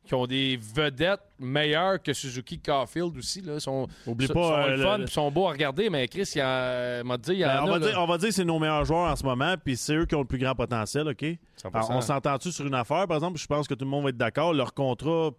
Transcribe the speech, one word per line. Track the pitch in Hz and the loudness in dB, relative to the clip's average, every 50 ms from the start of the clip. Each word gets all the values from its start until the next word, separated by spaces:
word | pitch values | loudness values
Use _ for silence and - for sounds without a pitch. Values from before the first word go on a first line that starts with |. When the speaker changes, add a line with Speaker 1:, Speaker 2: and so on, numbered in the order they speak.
| _ | _
Speaker 1:
qui | - 139 | -2 0
ont | 127 123 | 0 0
des | 123 131 135 135 135 131 120 | 0 0 0 0 0 0 -2
vedettes | 107 107 110 156 151 147 131 123 160 185 202 - - _ _ - | -6 -4 -2 0 0 0 0 0 2 2 2 0 -4 _ _ -10
meilleures | 131 127 135 147 151 151 147 160 185 190 196 170 | -6 -2 0 0 2 2 2 2 2 2 0 0
que | - 151 | 0 -2
Suzuki, | 127 - - 135 120 127 117 - 170 - | -4 -4 -4 -6 -8 -8 -10 -10 -12 -8
Caulfield | - 160 143 139 123 - - 160 175 175 151 | -2 0 0 0 0 -2 -2 -4 -4 -4 -6
aussi, | 127 117 - - 190 | -6 -8 -8 -8 -8
là. | 185 165 147 151 | -8 -8 -8 -6
Sont, | - 139 135 135 131 - - - - | -4 -4 -2 -2 -4 -6 -8 -10 -8
Speaker 2:
Oublie | 120 120 113 131 | -6 -2 0 0
Speaker 1:
sont, | 131 151 | 2 2
Speaker 2:
pas, | 165 175 165 156 147 143 | 2 4 4 4 4 2
Speaker 1:
sont | 135 | 2
Speaker 2:
euh, | 135 | 2
Speaker 1:
le | 135 | 2
fun, | 151 190 208 208 | 4 2 2 2
Speaker 2:
le, | 175 | -2
Speaker 1:
puis | 156 - | -2 -2
sont | 160 151 143 | 0 0 2
beaux | 143 170 190 175 | 2 2 2 2
à | |
regarder, | 147 135 151 135 131 170 226 220 | 2 0 0 0 0 0 0 0
mais | 165 139 123 | 2 0 -2
Chris, | 113 - 180 202 - - | -2 -2 -4 -4 -2 -2
il | 143 | 0
y | |
a, | 135 131 131 127 127 127 127 123 123 123 123 120 | 0 2 0 0 0 0 -2 -2 -2 -2 -4 -4
m'a | 120 123 123 | -2 -2 -4
dit, | 123 - 151 | -2 0 0
il | 190 196 | 0 2
y | |
Speaker 2:
ben, | 170 143 131 139 | 4 4 4 4
Speaker 1:
en | 147 | 2
Speaker 2:
on | 156 | 2
Speaker 1:
a, | |
Speaker 2:
va | 170 170 | 2 2
Speaker 1:
là. | 156 214 | 2 2
Speaker 2:
dire, | 208 180 | 2 2
on | 175 | 2
va | 165 175 170 | 2 2 2
dire | 185 226 | 2 2
que | 196 | 2
c'est | 190 180 | 2 2
nos | 170 165 160 | 2 2 2
meilleurs | 156 156 156 147 143 | 2 2 2 2 2
joueurs | 135 160 170 175 165 | 2 2 2 2 2
en | 139 | 0
ce | 123 139 | 0 0
moment, | 135 123 123 143 175 185 151 - | -2 0 2 2 0 0 0 -2
puis | 143 131 | -4 -4
c'est | 117 - - 151 | -2 -2 0 0
eux | 160 170 | 2 2
qui | 160 165 | 2 0
ont | 147 | 0
le | 131 | 0
plus | - 135 127 | -2 -2 0
grand | 131 131 131 | 0 0 0
potentiel, | 127 120 - 120 113 107 - - 143 156 156 | 0 -2 0 0 -2 -2 -2 -2 -2 -2 -2
OK ? | 117 - 143 156 170 - - _ _ | -4 -4 -4 -6 -6 -6 -12 _ _
Speaker 1:
Cent | - - 98 | -14 -12 -4
pour | 104 113 | -2 -2
cent. | 113 113 | 0 2
Speaker 2:
Alors, | 123 127 | 0 0
on | |
s'entend-tu | 123 147 143 139 - 147 139 131 - 180 | 2 0 0 0 2 0 0 0 -4 -6
sur | 160 - 139 | -6 -6 -4
une | 139 135 | -2 -2
affaire, | 127 113 - 147 170 202 170 | -2 0 0 0 0 2 0
par | 165 | 0
exemple ? | 147 160 180 180 143 | 0 0 -2 -4 -6
Je | - | -4
pense | - 147 147 143 | -2 -2 -2 0
que | - 143 | -2 -4
tout | 110 135 | -4 -4
le | 135 | -2
monde | 139 143 143 | -2 0 0
va | 135 | -2
être | 127 117 | 0 0
d'accord. | 123 113 - 139 160 175 | -2 0 0 0 0 2
Leur | 160 139 123 110 - | 2 2 0 0 -2
contrat | - 139 131 120 - 127 151 165 165 160 156 120 | -2 0 0 -2 -2 -2 0 0 2 0 -2 -4